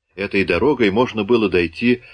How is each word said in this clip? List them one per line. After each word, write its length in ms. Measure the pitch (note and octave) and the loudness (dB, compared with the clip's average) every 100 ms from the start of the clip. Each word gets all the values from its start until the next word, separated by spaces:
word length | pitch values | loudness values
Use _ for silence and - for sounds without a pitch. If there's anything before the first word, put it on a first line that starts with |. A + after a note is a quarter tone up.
| _ | _
Этой 300 | - G2 G2+ | -10 -4 -2
дорогой 480 | F2+ E2+ C3 B2+ G#2+ | 0 0 0 2 0
можно 320 | G2+ C3 A2 | 2 -2 -2
было 240 | G2+ A#2 G#2 | 0 0 2
дойти 540 | F2+ F2 - A#2+ B2 - | 0 -2 -2 -2 -2 -4